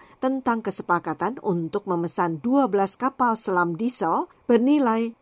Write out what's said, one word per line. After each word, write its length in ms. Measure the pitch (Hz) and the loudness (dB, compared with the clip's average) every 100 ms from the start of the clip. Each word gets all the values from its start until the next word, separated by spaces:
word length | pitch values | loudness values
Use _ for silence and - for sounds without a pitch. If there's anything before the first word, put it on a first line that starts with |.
| - - | -10 -6
tentang 400 | 262 269 262 233 | -4 -2 0 0
kesepakatan 800 | 208 - - 170 165 151 185 269 | -2 -4 0 0 0 -4 -4 -4
untuk 480 | - 170 160 202 196 | -2 -2 -2 -4 -2
memesan 560 | 175 170 - 175 160 | -2 -2 0 -2 -2
dua 240 | 233 277 247 | 0 2 2
belas 320 | 196 196 - | 2 0 -2
kapal 400 | 262 - 247 226 | -4 0 0 0
selam 400 | - 180 175 165 | 0 0 0 0
diesel 480 | 233 - 165 208 359 _ | -4 -2 0 0 -2 _
bernilai 720 | - 226 254 294 247 226 226 - | 2 4 4 4 2 0 -2 -4